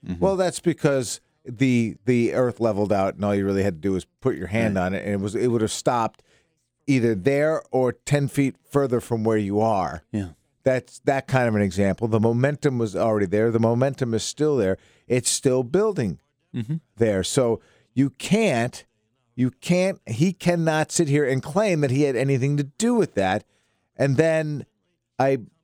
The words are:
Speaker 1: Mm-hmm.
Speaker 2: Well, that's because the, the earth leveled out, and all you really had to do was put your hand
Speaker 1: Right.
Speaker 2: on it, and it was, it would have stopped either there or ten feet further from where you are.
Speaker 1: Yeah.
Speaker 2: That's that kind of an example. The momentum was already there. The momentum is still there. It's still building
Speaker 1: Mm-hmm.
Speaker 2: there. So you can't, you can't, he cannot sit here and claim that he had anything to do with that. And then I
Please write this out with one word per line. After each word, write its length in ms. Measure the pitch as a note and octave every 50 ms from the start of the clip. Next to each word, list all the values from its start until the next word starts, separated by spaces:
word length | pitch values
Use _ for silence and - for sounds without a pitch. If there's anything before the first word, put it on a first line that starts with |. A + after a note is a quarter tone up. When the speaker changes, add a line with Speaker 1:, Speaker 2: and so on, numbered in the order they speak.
| -
Speaker 1:
Mm-hmm. 140 | - F2+ E2+
Speaker 2:
Well, 160 | - F#3+ G3
that's 240 | F#3 F#3 F3 - -
because 600 | - F3+ D3+ - - D3+ C#3 C3+ B2 F#2+ - - _ _ _ _ _
the, 500 | - B2 G#2 C3+ C3 B2 A#2+ A#2 A2 D#2 - _
the 280 | A#2+ B2+ A#2+ A#2 G#2+ C#2
earth 260 | A2 B2+ B2 A2 -
leveled 320 | A2+ A2+ G#2 G2 G#2 G2
out, 240 | G#2 G2 F#2+ G2 -
and 80 | - G#2
all 100 | G#2 G2+
you 120 | G2+ G2
really 180 | G2 G2 G2 F#2+
had 120 | G2+ F2
to 120 | D#2 D2+ G2+
do 60 | F#2+
was 120 | F#2 - _ _ _
put 160 | - C3 G#2
your 120 | - F#2 F2
hand 280 | F#2+ A2+ A#2 A2 G2+
Speaker 1:
Right. 100 | F#2+ F2+ F#2
Speaker 2:
on 60 | F#2+
it, 120 | G2 -
and 80 | G2 G2+
it 60 | G2+
was, 140 | F#2+ G#2 F#2+
it 120 | G#2+ G#2+ B2
would 140 | A#2 A#2
have 100 | A2 G#2
stopped 500 | - - - D3 B2+ A#2+ A2+ A2 _ _ _ _ _ _ _ _ _ _ _ _ _ _ _
either 300 | - C#3 C3 A2+ A#2 A2+
there 460 | G2 F2 C#3 C#3 C#3+ D3 D#3 D#3+ D3+ - _
or 220 | - B2+ B2+ B2 A#2+
ten 340 | _ _ - C#3+ C#3+ C#3 B2+
feet 280 | - - C#3 C3+ - _ _ _
further 300 | - C#3+ C#3 C3 A#2+ A#2+
from 240 | - - A#2+ A2+ G#2+
where 140 | A2 A2 G#2+
you 240 | G#2 F#2+ G2+ G#2
are. 420 | A2 A2+ G#2+ G2 F2+ D#2 - E2 _ _
Speaker 1:
Yeah. 180 | - G#2+ G2 F2 D#2+ _ _ _ _ _ _
Speaker 2:
That's 360 | C3+ B2+ B2+ - - - - _
that 220 | - C#3 C3+ C3 -
kind 200 | C3+ C3 B2 A#2
of 80 | A2
an 60 | G#2 G#2
example. 440 | G2 F2 F#2 G2+ G2 F#2 - A2+ A2+
The 120 | G#2+ A2
momentum 580 | G#2 A2+ A#2 A#2+ B2+ C#3+ D3 C#3 - D3 C3 A#2+
was 180 | A#2 G#2+ F#2
already 300 | F2 G2+ A#2 A2 G#2+ G2+
there. 240 | F#2 F2+ G#2 A2 A#2
The 80 | A2+ A#2
momentum 540 | A2+ A2+ A#2 A#2+ C3 C#3 C3 - C3+ A#2+ A2+
is 100 | A2 -
still 340 | - - - D3 D3+ D3 C3
there. 200 | G#2 F#2 F#2+ - _ _ _ _ _ _
It's 220 | A#2 B2+ A#2 -
still 340 | - - - C#3 B2+ C3 C3
building 560 | A#2 C#3+ F#3 G#3+ A3 G3+ - B2 G2 D#3 - _ _ _ _ _ _ -
Speaker 1:
Mm-hmm. 220 | B2+ A2 A2 D#3 E3 _ _ _ -
Speaker 2:
there. 260 | A2+ A2 G2+ F#2+ F#2
So 380 | - - - B2+ A#2+ A2+ - _ _ _ _ _ _ _
you 160 | B2 C3+ C#3
can't, 720 | - _ - - F3+ A3 A3+ G3+ C#3+ A#2 A#2 C3 - - - _ _ _ _ _ _ _ _ _ _ -
you 140 | B2 B2+
can't, 500 | - _ - - F3 F3+ F#3 F#3+ F#3 - _
he 280 | - - G#2+ D3+ F#3+ F3+
cannot 580 | _ - F3 F3 E3+ E3 D#3+ D#3 D#3 D3+ -
sit 160 | - - E3+ C#3+
here 160 | C#3 D3 D3
and 180 | B2 C3+ C3
claim 380 | - - C#3+ F#3+ A3 G#3+ F3+ D#3
that 120 | D3 C3+
he 100 | B2 C#3
had 160 | D3+ C#3 C3 A2+
anything 400 | C3 C#3 C#3 C3 B2 C#3 D3 C#3+
to 60 | C#3+
do 280 | C#3 _ _ A3 A#3+ B3
with 200 | A#3 F#3 - _
that. 320 | G2+ F#2+ F#2 F#2+ G#2+ - _ _ _ _ _ _ _ _ _ _
And 220 | - C3 C#3 C3+ B2
then 480 | D#3 D#3+ D#3+ D#3+ D#3+ D3+ D3+ C#3 - _ _ _ _ _ _ _ _ _ _ -
I 200 | B2+ C3+ C#3 C3 G#2 - _ _